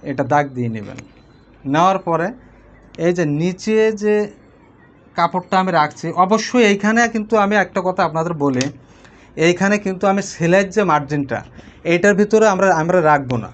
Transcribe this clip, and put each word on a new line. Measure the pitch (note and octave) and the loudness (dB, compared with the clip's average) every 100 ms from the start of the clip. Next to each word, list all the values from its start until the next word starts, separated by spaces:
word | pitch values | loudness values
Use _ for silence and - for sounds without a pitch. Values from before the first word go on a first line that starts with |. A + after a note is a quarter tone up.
এটা | - C3+ | -10 -6
দাগ | C3 D3 C#3+ B2+ | 0 0 -2 -4
দিয়ে | A#2+ | -6
নেবেন। | A2 G2+ - - - - - _ - C#3 | -6 -12 -16 -20 -20 -20 -20 _ -14 -2
নেওয়ার | D3 F#3 F#3+ | 2 2 2
পরে | F3+ E3 F3 B3+ - - - - - - | -2 -2 -2 -8 -20 -20 -20 -20 -20 -4
এই | E3 | -2
যে | F3+ D#3 | 0 -2
নিচে | D3 F3 F3+ - A3 A3 | 0 -2 -4 -2 0 0
যে | G#3+ G#3 G#3 G#3 - - _ _ _ - _ _ - | 0 -2 -2 -2 -10 -20 _ _ _ -20 _ _ -2
কাপড়টা | E3+ F#3 F3 F#3+ | -2 -2 0 0
আমি | F#3 | 2
রাখছি, | E3+ D3+ - D#3+ | 2 0 -2 -8
অবশ্যই | E3 F#3 G#3+ G#3+ B3 | -2 2 2 0 2
এইখানে | A3 G3+ G#3 A3+ A#3+ | 2 2 0 0 0
কিন্তু | A3+ G#3+ A3 | -2 -2 0
আমি | G3+ G#3 | 2 0
একটা | F#3 G3 | 0 -2
কথা | F#3 F3+ | -4 -2
আপনাদের | E3+ D#3 E3 | -2 -2 -4
বলি, | E3 C#3+ B2+ C3+ - - - - - - - | -2 -2 0 -4 -6 -20 -20 -20 -20 -18 0
এইখানে | E3 F3 G3 G#3 | 0 2 0 0
কিন্তু | G#3 F#3 G3+ | -2 -2 0
আমি | G3 | 0
সেলাইয়ের | F#3+ - E3 F#3 G3 | -4 -4 2 2 2
যে | G3+ | 0
মার্জিনটা, | G3 D3+ C#3 D3 C#3 A2+ - - - - | 2 0 0 -4 -4 -6 -8 -20 -20 -12
এইটার | E3 E3+ G3+ G3 | -2 2 2 2
ভিতরে | G#3 A3 A3 | 2 4 4
আমরা, | F#3+ F#3+ E3 | 4 2 2
আমরা | D#3+ F3+ D#3 | 2 2 4
রাখবো | D3 C3 A#2+ | 2 0 -6
না | F#2+ | -6